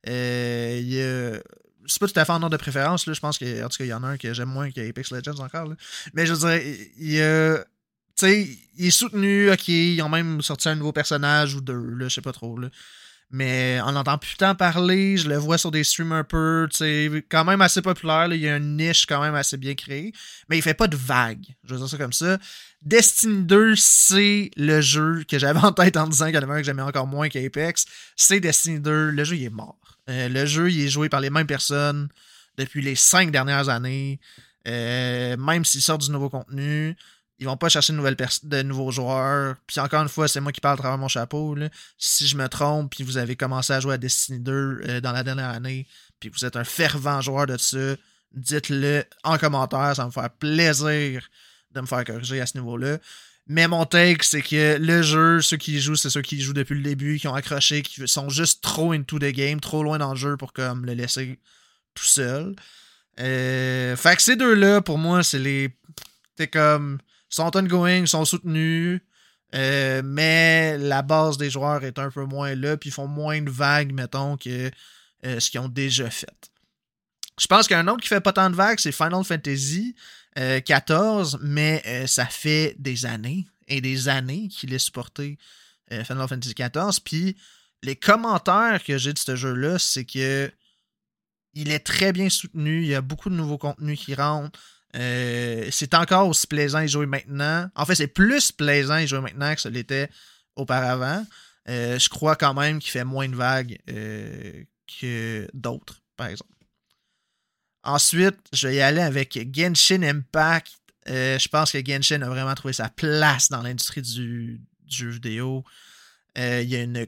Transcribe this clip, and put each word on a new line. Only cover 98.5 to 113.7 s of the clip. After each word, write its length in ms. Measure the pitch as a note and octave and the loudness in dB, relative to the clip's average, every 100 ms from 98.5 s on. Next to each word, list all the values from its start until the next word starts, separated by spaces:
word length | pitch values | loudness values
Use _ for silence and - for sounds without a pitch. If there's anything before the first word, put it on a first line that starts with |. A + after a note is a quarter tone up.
plaisant 440 | - D3 C#3+ C3+ | 0 2 2 2
à 60 | D#3 | 0
y 40 | D3+ | 0
jouer 140 | C3+ | -2
maintenant 320 | C3 G2 C#3+ | -6 -6 -4
que 80 | D3+ | -4
ce 60 | G#2+ | -6
l'était 420 | A#2+ - C3+ C#3+ - - _ _ | -8 -4 -4 -4 -10 -20 _ _
auparavant. 720 | - C3 B2+ B2+ B2+ B2+ F3+ G#3+ - - _ - | -12 -2 -2 0 -2 -2 -4 -8 -16 -20 _ -8
Euh, 320 | A#2+ A#2+ B2 | -6 -4 0
je 100 | - | -2
crois 260 | - D#3 | 0 0
quand 200 | D3+ C#3+ | 2 2
même 240 | C#3 D3 D#3 | 2 0 -2
qu'il 100 | - | -6
fait 120 | B2+ | -6
moins 260 | B2+ C3+ C3+ | -6 -4 -4
de 60 | |
vagues, 420 | B2+ B2 C3 B2 G#2+ - | -2 0 0 -4 -12 -12
euh, 720 | A2+ G#2+ G#2+ G#2 - G#2+ - - _ - - | -10 -10 -10 -12 -14 -16 -16 -20 _ -20 -10
que 480 | B2+ A#2 A2+ A2 G2 | -6 -6 -6 -6 -8
d'autres, 480 | C3 A#2+ A#2+ - - _ - | -8 -8 -8 -12 -20 _ -12
par 100 | A#2+ | -12
exemple. 220 | F2+ - _ _ _ _ _ _ _ _ _ _ _ _ _ | -12 -18 _ _ _ _ _ _ _ _ _ _ _ _ _
Ensuite, 540 | B2 C#3+ - E3 F#3+ F#3+ _ | -4 2 2 4 2 2 _
je 160 | C3 C3+ | -4 0
vais 80 | |
y 60 | C#3 | 2
aller 200 | C3+ D#3 | 4 4
avec 380 | E3 C3+ C3+ A#2+ A#2+ | 0 0 -4 -6 -6
Genshin 480 | C3+ F3 E3 - F#3+ | -2 2 4 4 4
Impact. 720 | D#3+ C#3+ C3 D#3 D#3 E3 - - _ _ - | 2 0 -2 2 4 2 -2 -20 _ _ -8
Euh, 300 | C3 C3 C3 | -2 0 0
je 100 | - | 0
pense 240 | D3+ D#3 | 2 0
que 140 | C#3 | -2
Genshin 360 | C3 C#3 C3+ D3 | -4 -2 0 0
a 40 | B2+ | -2
vraiment 280 | C3 C3+ | -4 -4
trouvé 180 | C3+ C3+ | -4 -6
sa 160 | A#2+ A2 | -6 -6
place 600 | - D#3+ D3+ D3+ B2+ - | -2 0 4 4 4 0
dans 120 | C3 | 0
l'industrie 400 | B2 | -6